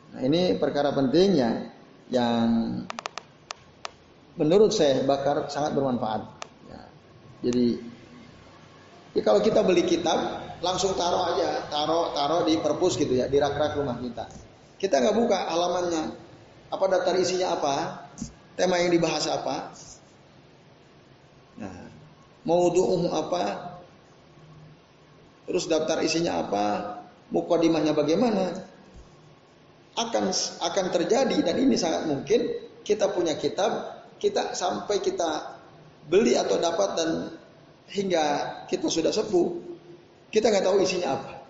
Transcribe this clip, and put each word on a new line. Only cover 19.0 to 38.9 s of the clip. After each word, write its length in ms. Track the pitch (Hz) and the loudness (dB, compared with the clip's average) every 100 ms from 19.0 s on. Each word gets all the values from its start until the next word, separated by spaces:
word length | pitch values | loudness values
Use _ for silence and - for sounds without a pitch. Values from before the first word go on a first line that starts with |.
| 160 156 151 | 2 0 -2
apa, 480 | 139 131 151 185 - - - - - - - - - - - - - - - - - - - | -2 -2 -6 -8 -16 -20 -20 -20 -20 -20 -20 -20 -20 -20 -20 -20 -20 -20 -20 -20 -20 -20 -16
nah, 240 | 98 90 78 - - - - - 160 | -14 -14 -18 -20 -20 -20 -20 -12 0
maudhu'uhu 640 | 175 175 170 185 180 170 | 4 4 4 2 2 0
apa, 640 | 170 - 180 202 185 - - - - - - - - - - - - - - - - - - - | -2 -2 -2 -2 -4 -10 -14 -18 -20 -20 -20 -20 -20 -20 -20 -20 -20 -20 -20 -20 -20 -20 -20 -4
terus 220 | 180 156 | -4 0
daftar 300 | 160 - 160 | 0 0 -2
isinya 400 | 156 165 175 170 | 0 0 -2 -2
apa, 240 | - 101 104 - - - - - - | -2 -2 0 -2 -6 -12 -16 -20 -4
mukadimahnya 640 | 170 - 165 165 160 151 | -4 2 2 4 2 2
bagaimana, 720 | 151 143 175 240 196 180 - - - - - - - - - - - - - - | 2 2 2 2 2 -2 -6 -12 -20 -20 -20 -20 -20 -20 -20 -20 -20 -20 -20 -12
akan, 400 | - 233 - - - - - | -6 -2 0 0 -2 -4 -4
akan 240 | 170 196 185 | -4 -2 0
terjadi, 480 | 180 185 240 233 185 | 0 2 2 2 2
dan 160 | 175 185 | 0 2
ini 220 | 269 202 | 4 4
sangat 320 | 170 170 160 | 2 0 -2
mungkin, 400 | 139 - 226 - - - - | -4 2 2 2 -6 -10 -16
kita 320 | - 208 190 | -2 0 0
punya 240 | 185 165 143 | 0 -2 0
kitab, 640 | 147 - 214 - - - - - | -2 0 -2 -2 -8 -14 -20 -4
kita 400 | 202 202 - - | -2 0 -4 -4
sampai 400 | 185 208 - 202 | -4 -4 -2 -2
kita 560 | 190 - 165 151 - - - - - - 147 | -2 -2 -4 -4 -8 -16 -20 -20 -20 -20 2
beli 240 | 185 233 | 4 4
atau 240 | - 180 196 | 2 2 0
dapat 400 | 170 170 196 165 | 0 0 -2 0
dan 120 | 160 85 - - - - - - - | -2 -2 -6 -12 -20 -20 -20 -20 -10
hingga 300 | 196 196 170 151 143 - - - | -4 0 2 2 0 -4 -8 -6
kita 240 | 185 - | -4 -2